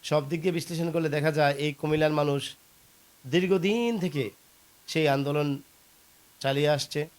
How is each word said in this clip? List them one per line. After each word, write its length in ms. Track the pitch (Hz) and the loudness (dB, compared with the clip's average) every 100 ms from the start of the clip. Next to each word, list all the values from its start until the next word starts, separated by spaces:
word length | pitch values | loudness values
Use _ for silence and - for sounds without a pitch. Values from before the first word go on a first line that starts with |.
সব 260 | - 151 139 | 0 -2 0
দিক 120 | 170 | -4
দিয়ে 120 | 175 | -2
বিশ্লেষণ 380 | 170 160 165 170 | -2 -4 -4 -2
করলে 180 | 165 160 | 0 0
দেখা 220 | 147 151 | 0 0
যায়, 220 | 151 143 | 2 2
এই 200 | 139 151 | 2 -2
কুমিল্লার 380 | 143 151 156 156 | -2 -2 2 2
মানুষ 440 | 151 147 143 135 - _ _ _ _ _ _ 131 | 2 0 0 -4 -14 _ _ _ _ _ _ -2
দীর্ঘদিন 720 | 156 185 190 185 226 233 226 | 0 2 2 2 0 0 0
থেকে 300 | 175 143 110 - _ _ _ _ - | -2 -2 -6 -8 _ _ _ _ -4
সেই 200 | 160 156 | 0 2
আন্দোলন 500 | 139 139 147 147 139 - _ _ _ _ _ _ _ | 2 0 0 0 -2 -8 _ _ _ _ _ _ _
চালিয়ে 300 | 135 139 147 | -2 2 2
আসছে। 380 | 147 - 147 156 | 0 -2 -6 -8